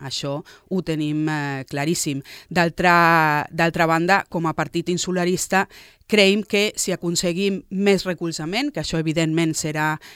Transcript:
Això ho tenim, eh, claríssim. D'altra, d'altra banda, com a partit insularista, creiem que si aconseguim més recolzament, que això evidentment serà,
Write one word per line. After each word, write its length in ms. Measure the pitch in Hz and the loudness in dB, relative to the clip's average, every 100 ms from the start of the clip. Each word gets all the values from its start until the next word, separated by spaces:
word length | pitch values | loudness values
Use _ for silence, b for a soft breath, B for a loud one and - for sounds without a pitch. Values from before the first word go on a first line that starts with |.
Això 400 | 139 - 143 143 | -12 -8 -6 -6
ho 400 | - - - 185 | -10 -18 -6 -4
tenim, 460 | 170 156 151 151 156 | -2 -2 -2 -2 -2
eh, 360 | 151 143 135 135 | -2 -4 -6 -6
claríssim. 520 | 143 147 170 156 135 B B B | -4 -2 -2 -2 -6 B B B
D'altra, 960 | 180 170 - 180 175 165 165 156 147 - | 0 0 2 4 6 6 6 4 2 -2
d'altra 360 | 165 170 170 165 | -2 0 2 2
banda, 380 | 165 175 196 - | 2 2 2 0
com 180 | 175 165 | -4 -4
a 80 | |
partit 340 | 156 160 170 170 | -2 -4 -4 -4
insularista, 800 | 175 - 180 175 185 - 190 196 B B B - | -4 -2 -2 0 -2 0 0 0 B B B 0
creiem 300 | 208 196 208 | 4 4 4
que 300 | 202 202 208 - | 0 -2 0 -2
si 160 | - | -4
aconseguim 720 | 175 175 170 180 175 196 190 - | -4 -4 -2 -2 0 -2 -2 -6
més 340 | 190 202 185 | 0 2 2
recolzament, 680 | 185 170 170 160 160 214 285 | 0 -6 -6 -6 -6 -4 -4
que 100 | 170 | -6
això 160 | 151 165 | -4 -2
evidentment 560 | 160 156 160 160 160 156 | -2 0 0 2 0 -2
serà, 420 | 160 151 156 151 B | -4 -2 -2 -4 B